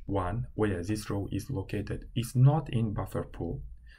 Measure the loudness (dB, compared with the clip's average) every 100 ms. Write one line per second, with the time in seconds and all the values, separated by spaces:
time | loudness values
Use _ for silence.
0 | -4 -2 0 -2 -4 0 0 0 -2 -4
1 | -2 -4 -2 -4 -4 -6 -4 -4 -4 -6
2 | -4 -4 0 8 8 8 2 0 0 0
3 | -4 -4 -6 -6 -6 -6 -8 -14 -18